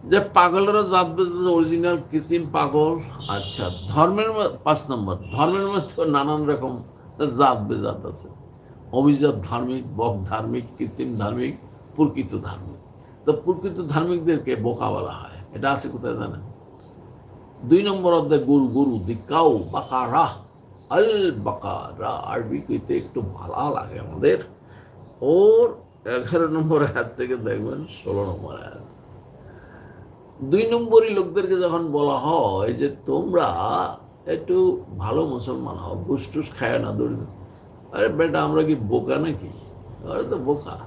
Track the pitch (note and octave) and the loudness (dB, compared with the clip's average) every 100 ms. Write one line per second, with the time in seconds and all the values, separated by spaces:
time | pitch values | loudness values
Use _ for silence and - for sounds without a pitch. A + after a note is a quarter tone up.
0 | - F#3+ G3+ G3 F3 F3+ G3 G#3 G3 F#3 | 4 2 4 4 6 4 4 2 4 2
1 | E3+ E3 F3+ F3 F3+ E3+ D#3+ E3 F3 E3+ | 2 0 0 0 2 4 2 2 2 0
2 | C3+ D#3 D3+ E3+ D3+ D#3 D3 D3 D#3 E3 | -2 -4 -2 -2 -2 -2 0 2 2 0
3 | - - - G2+ G2 - F#2 F2+ F2+ A#2+ | -6 -12 -8 -6 -6 -6 -6 -6 -2 4
4 | E3+ G3 A3 A3 G3+ - - D3+ D3 B2+ | 4 4 0 0 -2 0 0 0 0 -4
5 | G2 F#2 F#2+ G#2+ D#3 G3 G3 G3 D3 - | -2 -4 -6 0 2 2 0 -2 -4 -2
6 | D#3+ C#3+ C#3+ D3+ D3 C#3 C3 B2+ - - | 2 2 2 0 0 -2 -2 -8 -12 -18
7 | - - C#3+ A#2+ C#3 A#2+ G#2 A2 G#2 G#2 | -20 -4 -4 4 4 4 -2 -4 -4 -6
8 | - - - - - - - - - B2 | -10 -12 -16 -20 -20 -20 -20 -20 -4 2
9 | C#3 C#3 D3 A2+ F#2 A#2+ B2+ C3 A#2 G2+ | 4 6 4 2 -4 -4 -4 -6 -8 -2
10 | A#2 G#2+ F#2 A2 A2 B2 A#2 - A#2+ - | -2 -2 -4 -4 -4 -6 -6 -8 -10 -6
11 | B2+ A2+ G#2 A#2+ C3 - - - - - | -6 -4 -4 -2 -4 -6 -16 -20 -18 0
12 | D3 C#3+ G#2+ G#2 - - - - - - | 2 2 -6 -6 -8 -12 -14 -16 -20 -20
13 | - - - D3+ E3 F3+ G3 F3 E3 D3 | -20 -6 0 0 0 -2 -2 -6 -2 -2
14 | E3+ F3 D#3+ D#3 B2+ A#2+ A2+ - A2 G2 | 0 0 2 0 0 -2 -2 -2 -4 -4
15 | - - - - - - C#3 C#3 C3+ A#2+ | -6 -10 -14 -18 -16 -4 -2 -2 -4 -8
16 | A#2+ A#2 A2 G2+ - - - - - - | -6 -6 -6 -10 -14 -18 -20 -20 -20 -20
17 | - - - - - - B2 E3+ G3+ G3 | -20 -20 -20 -20 -20 -14 4 4 4 0
18 | F3+ E3+ D3 D3 B2 C#3+ B2+ A#2 C#3+ A2+ | 2 2 4 2 4 4 4 2 0 0
19 | F#2 A2 - D#3 D#3+ A2+ D#2+ - - B2+ | -4 -8 -2 2 4 4 -2 -6 -4 -4
20 | B2 C3+ D#3+ - - - - - - F3+ | 0 2 0 -2 -18 -20 -20 -20 -2 2
21 | G#3+ G#3+ F#3+ A#2+ G#2 - G2 - - - | 2 2 0 -2 -6 -6 -6 -8 -10 -8
22 | A#2 G#2+ - - A2 C#2+ - - - C#2+ | -6 -6 -6 -6 -4 -6 -4 -6 -2 -4
23 | - C3 G2 G2 F2+ - C#3+ C#3 - - | -4 -6 -6 -8 -10 -6 -4 -4 -6 -12
24 | - D#2+ C#3+ F#3+ - - - - - - | -12 0 2 2 -2 -18 -20 -20 -20 -20
25 | - - B2+ E3+ G3+ A3+ A#3 - - _ | -20 -4 2 6 8 8 6 0 -18 _
26 | - B2 A#2 E3 E3 D#3+ D#3 D#3 C#3+ B2+ | -4 -4 0 0 2 0 2 2 2 0
27 | A#2 - B2+ B2+ A2 G#2+ A2 C3+ D#3 - | -4 -4 -4 -4 -4 -4 -4 -8 -10 -12
28 | - G2 G2 F#2 G2 C#2 - - - - | -4 -2 -2 -6 -10 -12 -14 -16 -20 -20
29 | - - - - - - - - - - | -20 -20 -20 -20 -20 -20 -20 -20 -20 -20
30 | - - - - C3+ F3+ A3+ A#3 A#3 A3 | -20 -20 -20 -12 2 2 4 2 8 8
31 | A3+ G3 F3+ E3+ F#3 F#3 F3 E3 E3 D3 | 8 2 0 0 0 2 2 0 0 2
32 | C#3+ C3+ C#3 E3 A2+ F#2+ G#2+ A#2+ C#3+ C#3 | 2 2 2 2 2 2 0 0 -2 -2
33 | - C#3+ F3+ F3 C3 E2+ F#2+ E3+ F#3 - | -2 -2 2 2 2 0 0 0 -2 -6
34 | - - - E3 D#3 F3+ F#3 - - - | -16 -18 -6 -6 0 4 4 2 -6 -8
35 | F#2 D3 D#3+ B2 A#2+ B2+ A#2+ F#2 - F#2+ | -2 0 0 -4 -6 -6 -6 -8 -8 -8
36 | F#2+ C3+ - D3 D#3 - A#2+ A#2 A2 G#2 | -4 -4 -2 -6 -6 -4 -2 0 -2 -2
37 | B2 A2+ - - - - - - - - | -2 -4 -8 -14 -20 -20 -20 -20 -12 0
38 | - D3+ E3 D3 D3+ D#3 D#3 C#3+ G#2+ B2 | 0 2 2 2 2 2 2 0 0 0
39 | B2 C#3 D#3+ C#3+ - - - - - - | 0 0 0 -4 -10 -16 -18 -20 -18 -16
40 | - - - - C3 D3 - - | -8 -6 -2 -2 0 -2 -4 -14